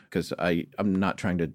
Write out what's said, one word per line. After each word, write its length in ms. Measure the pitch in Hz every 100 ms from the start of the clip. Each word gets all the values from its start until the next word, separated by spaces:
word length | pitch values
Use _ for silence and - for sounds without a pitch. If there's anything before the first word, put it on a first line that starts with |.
| -
'cause 220 | 92 82 -
I, 260 | 87 85 - -
I'm 180 | 101 95
not 220 | 98 -
trying 200 | 101 87
to 80 | 80